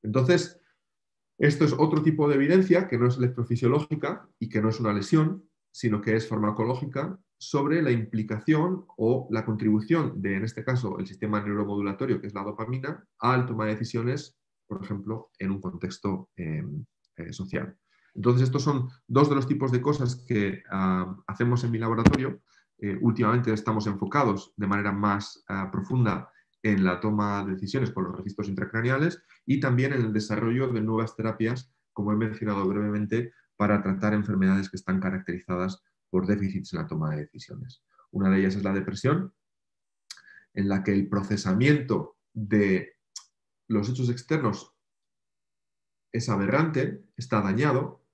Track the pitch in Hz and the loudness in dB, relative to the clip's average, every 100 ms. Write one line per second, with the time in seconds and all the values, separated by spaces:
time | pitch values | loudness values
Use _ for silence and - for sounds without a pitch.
0 | 110 120 127 175 - - _ _ _ _ | 0 2 4 4 2 -12 _ _ _ _
1 | _ _ _ _ 147 131 156 - 160 156 | _ _ _ _ 2 4 2 4 2 4
2 | 156 156 147 139 139 185 190 175 190 120 | 2 4 2 4 6 4 6 4 4 2
3 | 123 127 123 127 117 120 120 147 151 151 | 2 2 0 0 -2 2 2 2 0 -4
4 | 151 - - _ 107 110 110 110 113 104 | -4 -6 -10 _ -4 0 0 0 0 0
5 | 98 160 156 190 _ _ _ - 117 104 | 2 4 4 0 _ _ _ -4 0 0
6 | 110 110 110 110 107 107 117 127 151 135 | 2 0 0 -2 -2 0 -2 -2 -4 -6
7 | 165 - _ _ - 147 139 165 147 120 | -6 -8 _ _ -4 -2 0 2 2 0
8 | 110 113 110 110 - 156 175 - - - | 0 -4 -4 -4 2 2 2 -2 -8 -2
9 | 110 131 - 110 110 107 107 107 107 165 | 0 0 -2 -4 -2 -2 2 2 2 2
10 | 147 - 98 98 113 - 113 127 113 90 | 2 -2 -4 -2 -4 -6 -2 -2 -2 -6
11 | 95 - 107 104 104 104 101 101 101 95 | -8 -6 -2 -2 -2 -2 -2 -2 -2 -2
12 | 131 113 104 101 101 104 110 127 135 175 | -2 -2 -2 -8 -8 -6 -6 -4 -6 -10
13 | _ _ 117 127 123 110 107 107 113 117 | _ _ 2 2 0 -2 -2 -2 -4 -2
14 | 120 131 - _ _ _ _ 95 95 101 | -2 -4 -8 _ _ _ _ -10 -8 -8
15 | 98 110 - _ 95 98 95 87 92 - | -6 -8 -10 _ -4 -4 -6 -8 -8 -4
16 | 101 95 - - 82 78 - 71 117 _ | -4 -4 -8 -10 -6 -4 -6 -8 -12 _
17 | _ - 85 - 95 - - - _ _ | _ -16 -14 -10 -6 -6 -8 -14 _ _
18 | _ - 113 123 127 143 151 139 127 - | _ -2 2 4 4 2 2 0 -2 -8
19 | _ 123 147 139 127 147 135 123 135 147 | _ 4 6 4 2 0 2 2 2 0
20 | 127 127 - 113 101 95 - 95 95 92 | 0 -2 -2 0 0 -2 -6 -2 2 0
21 | 92 95 - - 120 123 120 113 113 113 | -2 -8 -12 -2 0 2 0 -2 0 4
22 | 117 131 127 - _ _ _ _ 101 95 | 4 4 0 -6 _ _ _ _ -4 0
23 | 113 110 107 123 120 110 - 110 107 95 | 2 4 4 4 2 0 0 -2 -2 -4
24 | 95 143 127 95 - - 98 101 101 101 | -2 2 2 0 -4 -8 -2 -2 -2 0
25 | 104 101 104 - _ 98 95 95 95 127 | 0 0 -4 -16 _ -6 -4 -6 -2 0
26 | 110 87 - _ _ _ 107 101 92 90 | 2 0 -6 _ _ _ 0 2 2 2
27 | 107 104 104 101 95 92 98 135 123 - | 0 0 0 -2 -4 -6 -4 -2 -2 -4
28 | 90 90 101 - 101 95 98 113 120 135 | -6 -6 -10 -8 -6 -6 -4 -2 0 2
29 | 160 - _ _ - 135 131 123 131 135 | 0 -2 _ _ -2 0 2 2 2 0
30 | 113 107 107 104 113 120 131 117 107 110 | 0 0 -2 -2 0 0 0 0 0 0
31 | 110 - 110 107 113 127 - _ _ - | -2 -4 -6 0 -2 -2 -8 _ _ -4
32 | 104 107 110 107 107 101 95 101 104 104 | 0 2 0 -2 -2 0 0 0 0 -2
33 | 101 113 120 _ _ _ 104 101 98 95 | 0 -2 -4 _ _ _ 2 2 2 0
34 | 104 107 104 95 95 95 95 95 - 95 | 2 0 0 2 4 2 0 -8 -2 0
35 | 95 92 95 90 - 90 92 95 _ _ | 0 -4 -6 -8 -4 -4 -2 -6 _ _
36 | _ 92 92 104 98 95 - 85 80 80 | _ -2 0 0 0 -4 -6 -8 -6 -4
37 | 78 78 73 - - - 65 - _ _ | -4 -4 -8 -14 -16 -14 -16 -18 _ _
38 | _ 95 98 95 95 98 95 98 - 101 | _ -2 2 4 2 0 -2 -2 -2 -2
39 | 131 165 190 _ _ _ _ _ _ _ | 0 0 -2 _ _ _ _ _ _ _
40 | _ - - - _ - 98 98 98 101 | _ -20 -20 -20 _ -4 0 0 2 0
41 | 95 98 95 104 95 98 135 147 127 107 | 0 -2 -2 -2 0 2 4 4 2 -2
42 | - _ _ 117 104 107 98 92 - _ | -4 _ _ -10 0 2 4 2 -2 _
43 | _ - - _ _ _ _ 110 104 127 | _ -20 -20 _ _ _ _ -2 0 -2
44 | 123 120 - 156 123 98 - _ _ _ | -2 -2 -2 -2 0 -4 -10 _ _ _
45 | _ _ _ _ _ _ _ _ _ _ | _ _ _ _ _ _ _ _ _ _
46 | _ - 120 101 98 135 160 135 123 - | _ -6 -2 -2 2 2 2 0 -2 -6
47 | - - - 110 98 104 147 131 151 - | -16 -14 -2 0 0 2 2 2 -2 -10
48 | _ | _